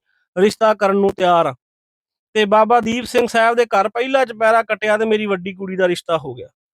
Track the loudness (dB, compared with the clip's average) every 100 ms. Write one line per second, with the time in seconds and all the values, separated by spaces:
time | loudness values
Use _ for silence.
0 | _ _ _ 0 0 2 0 0 0 2
1 | 0 0 2 2 0 -6 _ _ _ _
2 | _ _ _ -2 2 2 4 2 0 -6
3 | -2 -2 0 0 0 0 0 0 -2 -4
4 | -2 0 -2 0 2 2 0 -4 -2 0
5 | 0 -2 -2 -6 -6 -10 -10 -2 -2 -2
6 | -4 -6 -6 -14 -18 _ _